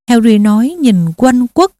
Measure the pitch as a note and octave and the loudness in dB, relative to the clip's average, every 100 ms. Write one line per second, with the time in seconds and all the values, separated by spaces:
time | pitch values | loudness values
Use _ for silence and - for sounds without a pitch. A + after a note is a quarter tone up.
0 | - A#3 A3+ G#3 G#3 G#3+ B3+ F4 C4 F#3+ | -2 0 2 2 2 0 -2 -2 -2 0
1 | E3 E3 B3+ B3 B3 - F#4+ _ | -2 -2 0 0 -2 -2 -2 _